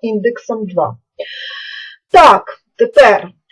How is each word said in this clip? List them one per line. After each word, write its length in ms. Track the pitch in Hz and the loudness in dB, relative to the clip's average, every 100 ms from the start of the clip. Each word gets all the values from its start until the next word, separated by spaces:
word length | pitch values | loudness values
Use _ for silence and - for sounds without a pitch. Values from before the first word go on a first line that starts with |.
індексом 640 | 226 214 226 240 - 220 202 | -6 -4 -4 -6 -8 -10 -6
два. 320 | 175 139 120 _ - - - - - - - - - _ | -4 -4 -6 _ -20 -18 -16 -16 -16 -18 -18 -20 -20 _
Так, 500 | 370 302 190 - - _ - | 6 6 4 -2 -20 _ -4
тепер, 520 | 480 - 240 196 185 _ _ | 0 2 2 2 -4 _ _